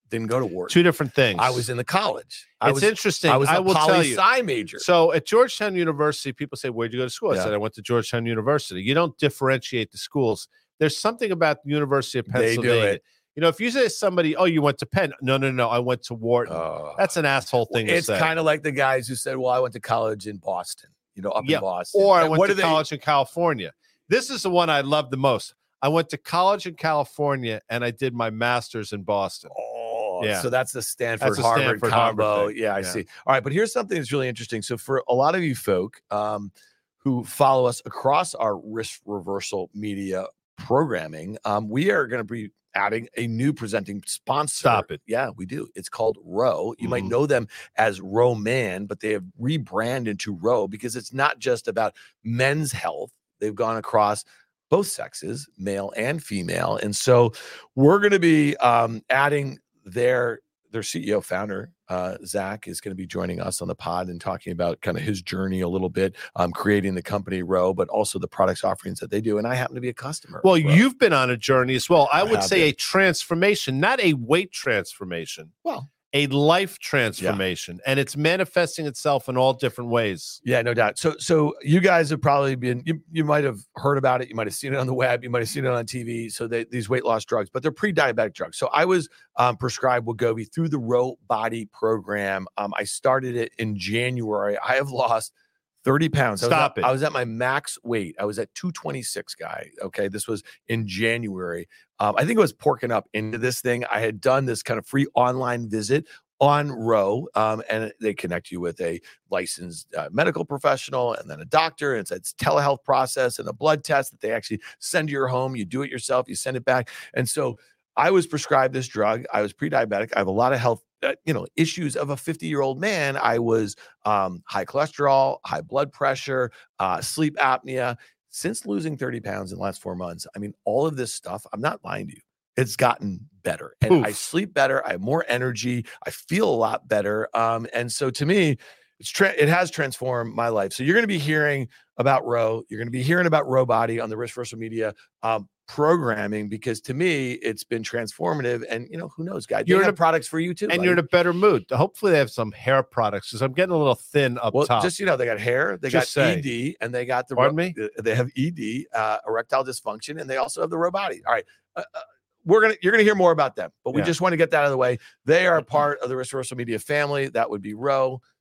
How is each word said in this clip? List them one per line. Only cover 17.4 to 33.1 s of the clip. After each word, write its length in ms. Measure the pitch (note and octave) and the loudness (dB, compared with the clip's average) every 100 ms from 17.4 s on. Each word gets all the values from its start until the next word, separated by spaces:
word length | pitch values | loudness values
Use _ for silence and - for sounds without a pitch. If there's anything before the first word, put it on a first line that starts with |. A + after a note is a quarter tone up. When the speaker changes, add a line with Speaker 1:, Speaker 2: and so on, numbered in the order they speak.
| - B2 A2+ | 0 -2 0
Speaker 2:
thing 140 | A#2 G#2+ | -2 2
to 60 | |
Speaker 1:
It's 120 | E3+ D#3 | 0 0
Speaker 2:
say. 120 | G2 | 0
Speaker 1:
kinda 240 | D#3+ D#3+ | 0 2
like 180 | D#3+ D3+ | 2 0
the 100 | D3+ | -2
guys 360 | C3+ C3+ C3 B2 | 0 2 0 -2
who 80 | B2+ | -8
said, 220 | C3+ C3 | -6 -4
"Well, 120 | B2+ | 0
I 100 | B2+ | 0
went 140 | B2+ | 0
to 60 | A2 | -4
college 480 | - A#2 A2+ G#2+ G#2 | -2 0 0 -4 -8
in 100 | G2 | -8
Boston," 540 | G2 F2+ F2 - _ _ _ G2+ | -6 -6 -6 -14 _ _ _ -8
you 80 | |
know, 80 | F#2+ | -4
up 140 | A2 B2+ | -2 0
Speaker 2:
Yeah, 100 | D3+ | 0
Speaker 1:
in 40 | |
Boston. 400 | F#2+ F2 F2+ G3+ | 0 -4 0 4
Speaker 2:
or, 140 | G3 F3+ | 6 8
"I 40 | |
Speaker 1:
And 100 | D#3+ | 6
Speaker 2:
went 80 | D#3+ | 4
Speaker 1:
what 80 | G3 | 4
Speaker 2:
to 60 | |
Speaker 1:
do 40 | F#3+ | 4
they 60 | |
Speaker 2:
college 280 | E3+ D#3 D3 | 4 2 0
in 80 | D3 | -4
California." 760 | - C#3+ C3+ E3+ E3+ B2+ E2 - _ _ - | 2 2 2 0 0 0 -6 -14 _ _ -2
This 200 | G#3+ E3+ | 0 0
is 140 | B3 | -4
the 80 | F#3+ | 2
one 180 | F3 E3 | 2 4
I 120 | D3 | 2
love 280 | C#3 D3+ C3 | 2 0 0
the 80 | C3 | 0
most. 380 | C#3 A2 - _ _ - | 2 2 -4 _ _ -2
"I 60 | C3+ | 0
went 220 | E3 D#3+ | 2 0
to 80 | C3+ | -6
college 500 | - E3+ F#3+ G3+ F#3 | -4 2 2 2 -4
in 80 | D#3+ | -4
California 840 | D#3+ D3+ C3 - D3 C3+ A#2 G#2+ - | 0 0 -2 -2 -2 -2 -4 -6 -4
and 140 | A#2 | -4
I 60 | A#2+ | -2
did 240 | A2 C3+ | -2 -4
my 160 | A#2+ A2+ | -2 -4
master's 640 | A2 A#2+ B2 - A#2 G2+ | -2 0 0 -2 -10 -8
in 80 | G#2 | -8
Boston." 480 | F#2 G2+ F#2+ - - - | -2 -2 -2 -6 -14 -12
Speaker 1:
Oh, 640 | A2+ A#2 A2+ A2+ G#2+ F2+ | -10 -8 -6 -4 -4 -2
Speaker 2:
Yeah. 180 | G#2+ G2 | -2 -2
Speaker 1:
so 100 | B2 | 0
that's 200 | B2+ B2+ | 0 -2
the 120 | B2+ | -6
Stanford, 460 | - - A#2+ A2 C3 | -8 -4 -4 0 0
Speaker 2:
That's 80 | G#2 | 2
the 60 | |
Speaker 1:
Harvard 360 | A#2+ A#2 C3 G#2+ | 4 4 2 0
Speaker 2:
Stanford, 120 | A2+ | 2
Harvard 320 | A#2 A2+ G#2+ | 4 2 2
Speaker 1:
combo. 240 | G#2+ G#2 G#2 | 2 2 0
Speaker 2:
thing. 80 | G#2+ | 0
Speaker 1:
Yeah, 180 | G#2+ G2 | -2 -2
I 40 | |
Speaker 2:
Yeah. 120 | F#2 | -2
Speaker 1:
see. 140 | G2 F2+ | -6 -8